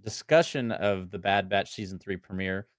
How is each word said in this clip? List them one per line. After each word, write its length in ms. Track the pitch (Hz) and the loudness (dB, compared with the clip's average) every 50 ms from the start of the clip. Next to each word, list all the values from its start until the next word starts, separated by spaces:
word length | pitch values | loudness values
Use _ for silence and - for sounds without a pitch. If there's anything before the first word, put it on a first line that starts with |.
discussion 720 | - 110 - - - - 151 165 175 - - 143 123 117 | -10 -10 -10 -6 0 4 6 6 6 4 0 -2 -2 -2
of 400 | 107 - 98 104 101 95 92 90 | -2 0 2 2 2 0 -2 -6
the 80 | 98 98 | -8 -4
Bad 300 | 87 101 98 101 95 92 | 0 2 2 2 2 2
Batch 240 | 101 98 98 - - | 2 0 0 0 -6
Season 260 | - 107 92 95 90 | -8 -8 -8 -8 -10
three 160 | - - 95 | -6 -6 -6
premiere, 520 | 90 _ - 95 92 95 95 95 95 98 _ _ | -6 _ -8 -6 -4 -2 -2 -2 -4 -6 _ _